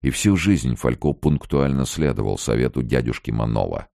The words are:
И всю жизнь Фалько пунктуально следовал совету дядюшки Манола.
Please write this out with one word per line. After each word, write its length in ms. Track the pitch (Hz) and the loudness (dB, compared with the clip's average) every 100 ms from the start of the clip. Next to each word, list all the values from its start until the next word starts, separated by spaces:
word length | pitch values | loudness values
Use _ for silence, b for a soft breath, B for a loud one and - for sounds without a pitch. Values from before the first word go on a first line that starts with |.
И 80 | 67 | -2
всю 260 | 65 104 98 | 2 2 4
жизнь 400 | 87 92 64 60 | 4 2 2 -2
Фалько 380 | 62 60 76 | -2 0 -2
пунктуально 720 | 69 76 73 - 69 69 67 65 | 0 2 0 0 0 2 0 -2
следовал 520 | - 76 60 50 50 | 0 0 0 -2 -4
совету 440 | - 57 64 65 | -2 0 0 0
дядюшки 500 | 62 64 58 57 - | -2 0 0 -4 -4
Манола. 560 | 55 57 55 50 50 50 | -2 0 0 -2 -4 -10